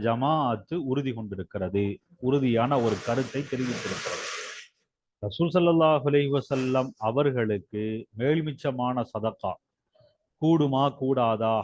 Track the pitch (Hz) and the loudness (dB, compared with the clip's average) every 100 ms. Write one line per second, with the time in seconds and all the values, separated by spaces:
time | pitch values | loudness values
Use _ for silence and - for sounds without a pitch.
0 | 110 117 135 156 131 113 - 170 135 135 | 2 0 2 2 0 -2 -4 -6 -2 -2
1 | 135 113 107 95 87 101 92 98 101 101 | -2 -4 -6 -8 -8 -4 -2 0 0 -2
2 | _ - 127 139 131 113 123 139 117 101 | _ -6 0 2 4 2 2 2 2 0
3 | - 120 127 135 143 127 127 113 101 95 | -2 -2 -2 -4 -6 -4 -4 -4 -6 -6
4 | - - - - - - - _ _ _ | -6 -8 -8 -10 -12 -14 -20 _ _ _
5 | _ _ 104 - 170 180 170 165 156 151 | _ _ -8 -2 0 4 4 6 6 4
6 | 139 143 143 139 131 131 131 131 131 - | 4 2 2 0 0 -2 0 0 0 -2
7 | 110 120 147 127 110 104 - 104 107 110 | -2 0 0 0 0 -2 -4 -6 -4 -6
8 | - 104 131 160 151 139 147 127 123 127 | -8 -4 0 0 -2 -6 -6 -4 -2 -2
9 | 117 110 107 - 98 85 _ _ _ _ | -4 -4 -4 -4 -6 -8 _ _ _ _
10 | _ _ _ - 156 165 143 131 139 - | _ _ _ -2 2 4 4 2 0 0
11 | 131 131 117 110 113 110 | -2 2 2 2 2 0